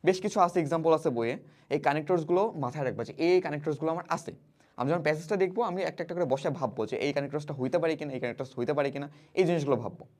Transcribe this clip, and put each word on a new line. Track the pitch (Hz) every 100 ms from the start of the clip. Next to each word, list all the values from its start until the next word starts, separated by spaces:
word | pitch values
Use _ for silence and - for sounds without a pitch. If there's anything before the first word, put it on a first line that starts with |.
বেশ | 175 185
কিছু | 208 202
আছে, | 175 180
এক্সাম্পল | 147 165 165
আছে | 156 160
বইয়ে। | 120 117 147 - _ _
এই | 139
কানেক্টরসগুলো | 139 147 151 175 151 180 220 175
মাথায় | 127 139
রাখবা | 131 107
যে | 110 -
এই | 165 185
কানেক্টরসগুলো | 180 147 151 147 156
আমার | 165 170
আছে। | 165 - 82 _ _ _ -
আমি | 131
যখন | 170
প্যাসেজটা | 151 156 165 202
দেখবো, | 185 190
আমি | 233 175
একটা | 170 165
একটা | 170
করে | 175
বসে | 165 139 160
ভাববো | 143 127 - 110
যে | 127
এই | 143
কানেক্টরসটা | 143 139 147 147
হইতে | 131 127 170
পারে | 165 156
কিনা, | 151
এই | 131
কানেক্টরস | 120 117 131 -
হইতে | 123
পারে | 147 143
কিনা, | 139 143 - -
এই | -
জিনিসগুলো | 175 175 143 123
ভাববো। | 107 - - _